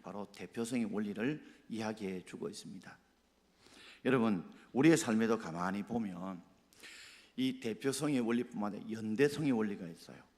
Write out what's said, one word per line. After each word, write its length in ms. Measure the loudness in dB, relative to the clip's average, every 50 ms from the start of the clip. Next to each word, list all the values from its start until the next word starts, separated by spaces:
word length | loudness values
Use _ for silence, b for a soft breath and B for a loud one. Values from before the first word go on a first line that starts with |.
| -12
바로 280 | -10 -10 -10 -10 -10
대표성의 580 | -12 -14 -14 -10 -6 -6 -4 -2 0 -2 -2 0
원리를 520 | -2 -2 -2 -2 -2 -2 -2 -2 -2 -4 B B B B B B
이야기해 540 | -6 -4 -4 -4 -4 -4 -4 -6 -6 -6 -8
주고 240 | -10 -12 -8 -8 -8
있습니다. 480 | -8 -10 -14 -14 -14 -14 -16 -18 -20 -20 _ _ _ _ _ _ _ _ _ _ B B B B B B B B B B B
여러분, 400 | 4 4 6 6 4 4 2 -2 -8 B B B B 2
우리의 220 | 6 8 8 8
삶에도 440 | 8 6 2 2 4 4 4 2 2
가만히 420 | 0 -4 -4 -2 -2 0 -2 -2
보면 600 | -4 -4 -4 -4 -4 -4 -6 -6 -8 -8 -8 -10 -12 -20 -20 _ _ _ B B B B B B B B B B B B B
이 240 | -2 -2 -2 -2 -2
대표성의 600 | -4 -6 -6 -2 -2 -2 -2 0 0 2 2 2
원리뿐만 560 | 2 4 2 2 0 -2 -4 -4 -4 -4 -4
아니라 160 | -6 -8 -8
연대성의 600 | -6 -6 -2 -2 4 6 4 4 4 2 2 2 4
원리가 340 | 4 2 0 -2 -6 -8
있어요. 340 | -10 -12 -14 -16 -18 -18 -18 -20 -20 _